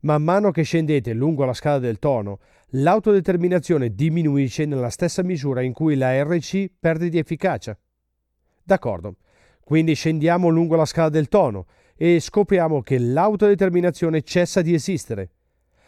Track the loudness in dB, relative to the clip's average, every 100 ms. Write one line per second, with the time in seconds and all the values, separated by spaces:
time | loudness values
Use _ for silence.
0 | 0 0 2 2 2 0 -2 0 0 0
1 | -2 -2 -2 0 -2 -2 -2 -2 -2 -2
2 | -2 -2 -4 -10 _ _ _ 0 2 2
3 | 4 2 2 0 2 0 0 0 0 -2
4 | 0 0 0 0 0 -2 -4 -2 -4 -2
5 | -4 -2 -4 -2 -4 -2 -4 -2 0 2
6 | 2 0 0 -2 -2 -4 -4 _ -2 0
7 | -2 -2 -4 -2 -2 -2 -8 -14 _ _
8 | _ _ _ _ _ _ 0 0 0 -6
9 | -10 -16 _ _ _ _ _ 0 2 0
10 | 0 0 2 2 2 2 2 2 2 0
11 | 0 0 2 2 2 -2 -12 _ _ _
12 | 2 2 2 -2 2 2 2 -2 -2 0
13 | 0 2 0 2 2 4 2 2 0 -2
14 | -2 -2 -2 -2 0 0 0 0 -2 -6
15 | -6 -10 -10 _ _ _ _ _